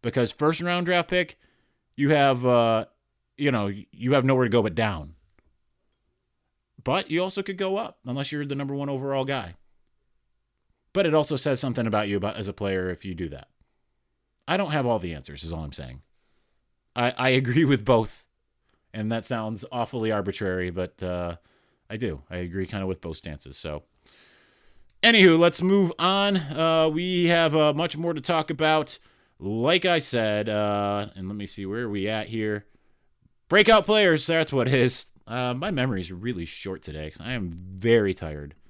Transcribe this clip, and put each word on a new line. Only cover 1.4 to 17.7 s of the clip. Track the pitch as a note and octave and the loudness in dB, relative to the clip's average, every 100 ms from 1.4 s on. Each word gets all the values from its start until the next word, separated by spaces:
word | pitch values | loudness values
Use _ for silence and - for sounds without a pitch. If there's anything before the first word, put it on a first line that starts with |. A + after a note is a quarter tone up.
| _ _ _ _ _ - | _ _ _ _ _ -2
you | C#3+ | 2
have, | D3+ C#3 B2+ B2 | 6 4 4 4
uh, | A#2+ A#2 A2+ - _ _ _ _ - | 4 4 2 -2 _ _ _ _ -2
you | D3 | 0
know, | A#2+ G2+ G2+ - | 0 -2 -4 -14
you | - B2 | -6 2
have | C#3+ B2+ | 2 4
nowhere | C3 B2 | 4 4
to | |
go | A#2+ | 4
but | A2 E2+ | 2 0
down. | A2 E2+ D2 - _ _ _ _ _ _ _ _ _ _ _ _ _ _ _ _ | -2 -2 -10 -18 _ _ _ _ _ _ _ _ _ _ _ _ _ _ _ _
But | - D#3+ - | -2 -2 0
you | D#3+ | -2
also | F#3 F#3+ | -2 -4
could | G3 F#3 | -6 -4
go | F#3+ G3 | -2 -2
up, | A3+ - C3 | -6 -12 -8
unless | B2+ C#3 | -6 -4
you're | D3 C#3+ | -6 -6
the | |
number | C#3 C#3 C#3 | -6 -4 -6
one | C#3+ | -4
overall | C3+ C#3 C#3 C3+ | -6 -2 -2 -2
guy. | C3+ F2+ F2 _ _ _ _ _ _ _ _ _ _ _ _ _ | -4 -6 -16 _ _ _ _ _ _ _ _ _ _ _ _ _
But | F#3+ F3+ | -2 2
it | D#3 | 2
also | D3 C#3+ | 2 -2
says | D3 C3 | -2 -2
something | C3+ A#2+ A2+ | -2 -2 -2
about | G#2+ G#2 | -2 0
you | G2+ | -2
about, | G#2 G#2+ | -2 -6
as | G2 | -10
a | |
player | - G2+ F#2+ F#2 | -6 -4 -2 -4
if | F2 | -6
you | F#2+ E2+ | -10 -8
do | E2 | -8
that. | C#2 - _ _ _ _ _ _ _ _ _ - | -10 -18 _ _ _ _ _ _ _ _ _ -4
I | F3+ | -2
don't | F3+ | 0
have | D3+ B2 | 0 0
all | A2 | 0
the | F2 | -2
answers, | D#2 - C#2+ | -10 -12 -14
is | D#2+ | -10
all | E2 | -8
I'm | D2+ | -10
saying. | - C2 C2 _ _ _ _ _ _ _ _ _ - | -12 -14 -16 _ _ _ _ _ _ _ _ _ -2
I, | A#2+ - | -2 0
I | C3 | 2
agree | C3 B2+ B2+ | 2 2 2
with | D3 | 4